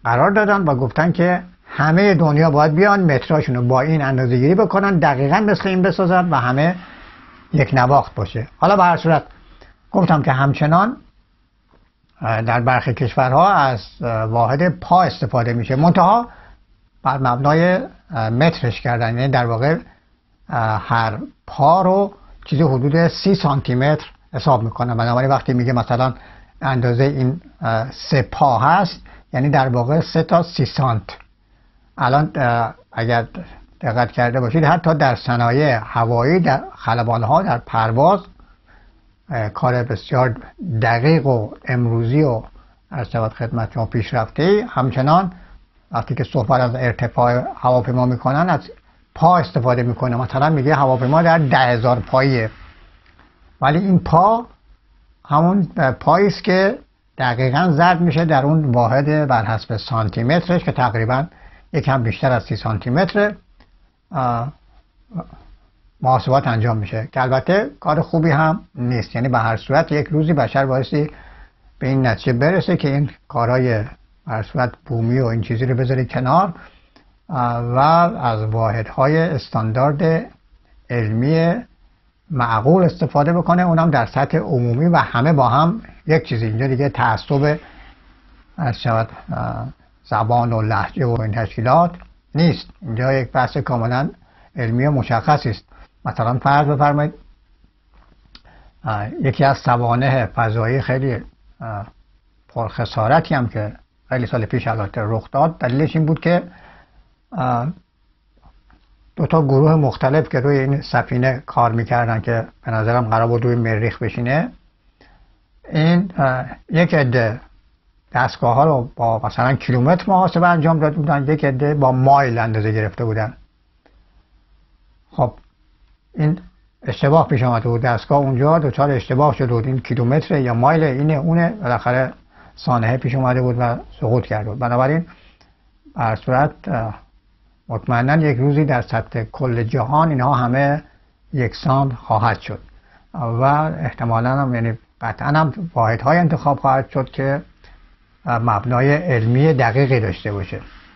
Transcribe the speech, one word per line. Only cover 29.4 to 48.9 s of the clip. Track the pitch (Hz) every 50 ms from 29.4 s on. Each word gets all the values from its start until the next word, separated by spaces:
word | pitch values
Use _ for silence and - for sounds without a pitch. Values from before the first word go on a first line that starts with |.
| 131 147
در | 139 143 131 135
واقع | 120 123 120 120 147 165
سه | 165 - - 160 160
تا | - - 170 175
سی | 170 - - 135
سانت. | - - - 147 131 113 107 - - - - - _ _ _ _ _ _ _ _ _ _ _ _ _ _ -
الان، | 131 123 127 143 151 151 -
اه، | 151 135 120 120 117 117 110 - - - _ -
اگر | - 117 117 120 117 117 - - - 175 - - - - _ _ _
دقت | - - 110 120 120 113
کرده | - - 123 120 120 131
باشید | 123 117 107 160 156
حتی | 143 165 180 165 165 165
در | 147 151 135 120
صنایع | - - - 120 117 120 120 120 139 151 147 123 110 104
هوایی، | - - 120 117 113 120 117 120 139 165 185
در | 170 156 131 - - - -
خلبان‌ها، | - - - 113 117 117 113 117 117 117 113 113 104
در | 98 107 123 117
پرواز، | - - - 117 110 110 110 120 143 170 202 202 190 - - _ - _ _ _ _ _ - - _ _ _ _ _ _ _ _ _ _
اه، | 151 117 110 104
کار | 95 - - 127 123 123 120
بسیار | 120 117 101 - - - 131 127 127 113 - - - - - 269 180 123 113
دقیق | 113 113 117 117 117 151 165 160 135
و | 139 127 117 107 - - - _
امروزی | - 127 123 120 117 117 117 117 113 127 151 147
و | - 85 82 - - - - - _ _ _ _ _
عرض | - 143 120 -
شود | - 117 113 110 -
خدمت | - 123 113 113 117 110 104 -
شما | - 113
پیشرفته، | - - 123 104 - - 123 113 - - - 147 180 202 208 240 233
همچنان | - - 127 135 - 127 131 143 156 180 196 175 - - - - - - _ _ _ _ _ _
وقتی | - 120 110 - 131
که | - 135
صحبت | - - 135 117 107 135 123
از | 127 120 117
ارتفاع | 127 127 123 113 - 127 117 - - 123 120 120 123 131 359 370
هواپیما | - - 127 123 123 113 139 123 127 127
می‌کنن | 123 123 117 - 127 135 147 170 185
از | 165 139 - - - - _ _